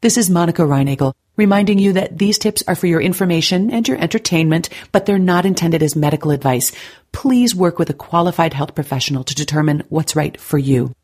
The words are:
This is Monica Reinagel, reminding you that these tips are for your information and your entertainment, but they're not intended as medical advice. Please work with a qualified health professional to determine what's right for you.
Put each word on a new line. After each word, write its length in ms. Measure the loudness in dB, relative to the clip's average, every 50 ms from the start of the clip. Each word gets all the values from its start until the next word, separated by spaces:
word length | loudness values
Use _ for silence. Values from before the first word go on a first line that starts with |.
This 160 | 2 2 2 2
is 120 | 2 2
Monica 340 | 2 2 2 2 2 2 2
Reinagel, 500 | 2 2 2 2 0 0 0 -2 -2 -2 _ _ _ _
reminding 440 | 0 2 2 4 2 2 2 2 2
you 140 | 2 2 2
that 240 | 0 -2 -4 -2 -2
these 220 | 0 0 0 0
tips 240 | -2 -2 -2 -2 -2 -2
are 80 | -4
for 120 | -2 0 0
your 140 | 2 2
information 680 | 2 0 0 0 0 0 0 0 0 0 0 0 0 0
and 160 | 0 -2 -2 -2
your 140 | -2 -2
entertainment, 680 | -2 -2 -2 -2 -2 0 0 2 2 2 2 0 -2 -4 -12 -14 -20 -2
but 140 | _ -2 0
they're 140 | 2 2 2
not 260 | 2 2 2 2 2
intended 380 | 0 0 0 0 0 2 2 0
as 120 | 0 0
medical 360 | 0 0 0 0 0 0 0
advice. 400 | -2 0 0 0 0 0 -2 -4 -6 -8 -20 -20 -20 -20 _ _
Please 420 | -14 -4 -2 2 2 4 2 2 2
work 240 | 2 0 0 2 0
with 120 | -2 -2
a 40 | -2
qualified 600 | -8 -8 -4 0 0 0 0 2 0 0 0 0
health 200 | -4 -6 -6 -4
professional 500 | -8 -6 -4 -4 -4 -4 -4 -4 -4 -4
to 100 | -6 -6
determine 480 | -6 -6 -4 -2 0 0 2 0 -2 -4 -4
what's 260 | -4 -4 -2 -2 -2
right 240 | -2 -2 -2 -6 -10
for 180 | -8 -2 -2 -2
you. 360 | 2 2 0 0 0 -2 -6 _